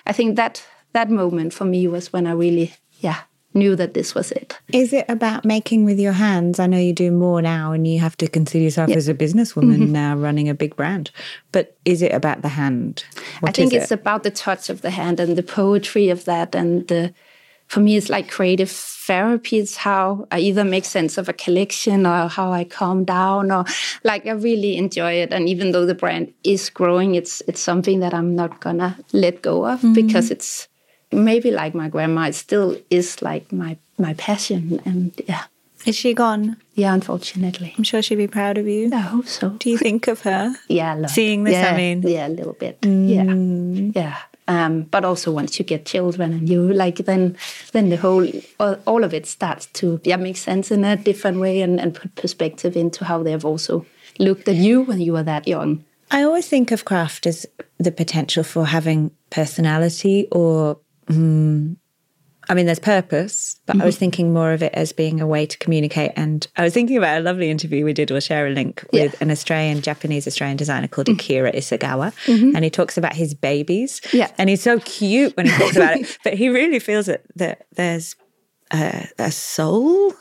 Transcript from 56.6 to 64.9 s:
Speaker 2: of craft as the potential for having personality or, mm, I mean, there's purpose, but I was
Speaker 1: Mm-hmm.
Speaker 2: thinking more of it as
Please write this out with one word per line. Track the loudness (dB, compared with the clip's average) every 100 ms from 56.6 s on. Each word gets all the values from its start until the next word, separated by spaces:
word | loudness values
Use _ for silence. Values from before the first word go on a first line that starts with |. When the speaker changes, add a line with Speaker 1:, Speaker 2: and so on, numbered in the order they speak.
| 2
Speaker 2:
of | 0 0
craft | 0 0 -2 -4
as | -4 -8 -18 -18 -2
the | -2
potential | 0 -2 -2 -2 -2
for | -2 0 0
having | 0 0 0 0 -4 _
personality | -4 -2 0 0 2 0 0 2 2 2
or, | 2 2 2 0 -2 _ _ -2
mm, | 2 4 4 2 2 -2 -6 _ _ _ _ _ _ -2
I | 2
mean, | 2
there's | 2
purpose, | 2 2 2 -2 -2 -6 -8 -8 -2
but | 2
I | 2
was | 2
Speaker 1:
Mm-hmm. |
Speaker 2:
thinking | 0 2 2
more | 2 2
of | 0
it | -2
as | -2 -4